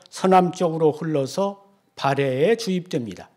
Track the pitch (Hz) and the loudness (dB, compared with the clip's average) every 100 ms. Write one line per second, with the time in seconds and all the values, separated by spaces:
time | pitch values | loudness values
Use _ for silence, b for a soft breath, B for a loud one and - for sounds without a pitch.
0 | B - 190 185 180 156 175 160 160 143 | B -4 4 6 4 0 -2 2 2 2
1 | 165 151 131 - 196 196 _ _ _ - | -2 -2 -2 -2 -4 -6 _ _ _ -6
2 | 143 139 139 127 165 233 190 185 170 156 | -2 0 0 0 2 0 -2 -4 -4 -6
3 | 117 90 - | -6 -12 -18